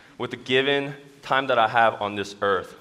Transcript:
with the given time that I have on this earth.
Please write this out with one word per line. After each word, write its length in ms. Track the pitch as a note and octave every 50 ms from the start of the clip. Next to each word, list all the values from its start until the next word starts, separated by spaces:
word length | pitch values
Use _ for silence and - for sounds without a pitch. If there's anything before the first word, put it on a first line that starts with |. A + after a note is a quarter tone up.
| - - -
with 140 | - B2+ B2
the 60 | C3
given 580 | A#2+ - - B2+ C3 C3+ C#3+ C#3+ C#3+ C#3 C#3+ C#3+ - - - - -
time 260 | - - C3+ C3 C#3 C3
that 100 | B2+ A#2
I 80 | A2
have 340 | A2 A#2+ A#2 A#2 A2 A2+ -
on 140 | G#2 G2+ G#2
this 220 | G2+ G2 G2 - -
earth. 360 | G2+ G2+ G2 F2+ F2 - - -